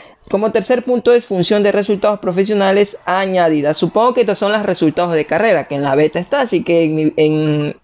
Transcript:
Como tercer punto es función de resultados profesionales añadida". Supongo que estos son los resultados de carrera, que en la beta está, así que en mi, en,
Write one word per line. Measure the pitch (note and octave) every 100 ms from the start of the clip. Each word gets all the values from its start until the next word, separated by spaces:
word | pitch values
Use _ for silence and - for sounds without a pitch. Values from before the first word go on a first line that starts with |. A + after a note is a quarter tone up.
| - _ -
Como | G3 A3
tercer | A3 G3+ B3
punto | B3 B3 A#3
es | A#3+ -
función | F#3+ F3 G#3
de | G3+
resultados | G#3 G3+ G3+ G#3 G3+
profesionales | F#3 F3 G3 G#3 G3 G3 G3+ - -
añadida". | F#3 F#3+ F#3 E3 D3+ C#3+
Supongo | D#3 E3 G#3 B3
que | B3+
estos | G#3 F#3
son | G3+
los | G#3+ G3+
resultados | F3 D#3+ D3+ F3 D#3+
de | D3
carrera, | E3 A3 D#3+ C3
que | C#3
en |
la | C#3+ C#3
beta | D#3 E3+
está, | F3+ C#4+
así | A#3+ F3 -
que | E3+
en | D#3+ D#3
mi, | D3+ D#3+
en, | D#3 D#3 D3+ D3+ D3 -